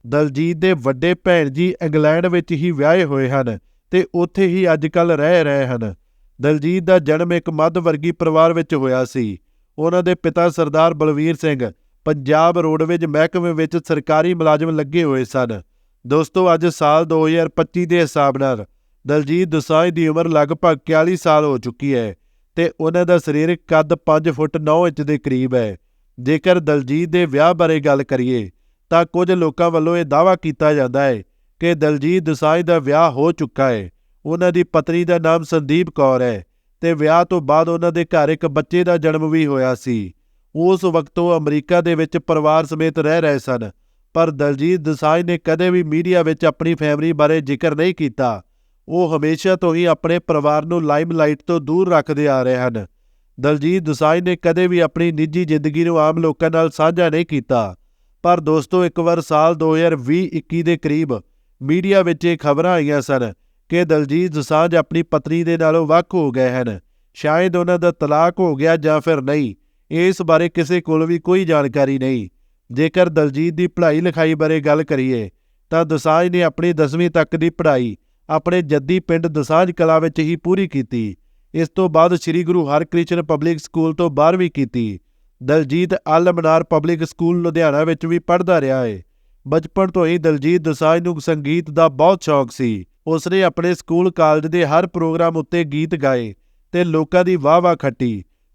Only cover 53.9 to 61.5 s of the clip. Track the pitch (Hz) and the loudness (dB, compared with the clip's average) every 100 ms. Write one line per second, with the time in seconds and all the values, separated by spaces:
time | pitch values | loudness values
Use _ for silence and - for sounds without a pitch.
53.9 | 143 151 170 180 180 170 165 180 175 160 | 0 0 2 0 -2 0 2 2 2 0
54.9 | - 170 156 156 160 170 151 151 151 170 | 0 -2 -2 -2 -2 -2 -2 -2 -2 0
55.9 | 165 151 165 160 147 160 160 160 - 156 | 2 2 2 -2 0 0 0 0 0 0
56.9 | 170 170 156 170 147 123 123 104 90 _ | 2 0 0 -2 -4 -2 -2 -2 -8 _
57.9 | _ _ _ 175 175 151 156 135 185 175 | _ _ _ 0 0 2 0 0 0 0
58.9 | - 165 170 147 151 160 165 160 160 165 | 0 0 0 0 2 2 2 0 2 2
59.9 | 156 123 170 185 165 - 165 165 170 156 | 0 0 -2 -2 -6 -6 -4 -2 -2 -2
60.9 | 147 156 113 - _ _ | -2 -2 -6 -10 _ _